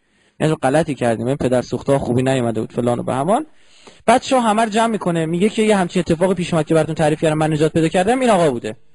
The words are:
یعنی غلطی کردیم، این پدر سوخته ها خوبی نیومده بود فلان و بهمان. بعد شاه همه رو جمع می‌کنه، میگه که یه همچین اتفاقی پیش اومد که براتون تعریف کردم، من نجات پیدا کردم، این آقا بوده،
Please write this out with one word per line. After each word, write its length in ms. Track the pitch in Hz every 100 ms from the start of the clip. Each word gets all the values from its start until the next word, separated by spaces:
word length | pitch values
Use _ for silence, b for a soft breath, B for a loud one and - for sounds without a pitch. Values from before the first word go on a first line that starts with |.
| _ _ _ _
یعنی 140 | 156
غلطی 400 | 156 131 147 160
کردیم، 320 | 131 120 113 117
این 100 | 143
پدر 260 | 127 123
سوخته 300 | - 123 -
ها 60 | 139
خوبی 240 | - 120
نیومده 380 | 131 135 117 113
بود 120 | 120
فلان 260 | - 120 120
و 40 |
بهمان. 440 | 120 123 147 240 311 b b b b b -
بعد 160 | 247
شاه 200 | - 262
همه 200 | 233 208
رو 60 | 226
جمع 180 | 208 226
می‌کنه، 400 | 214 180 170 160
میگه 220 | 170 208
که 140 | 226
یه 140 | 214 202
همچین 240 | 175 185
اتفاقی 340 | 165 160 185
پیش 200 | 185 170
اومد 120 | 170 151
که 80 |
براتون 200 | 160 156
تعریف 260 | 156 151 151
کردم، 180 | 160 151
من 140 | 156
نجات 200 | 156 156
پیدا 160 | 165 160
کردم، 320 | 185 190 254
این 100 | 254
آقا 200 | 196 160
بوده، 260 | 120 110 110 -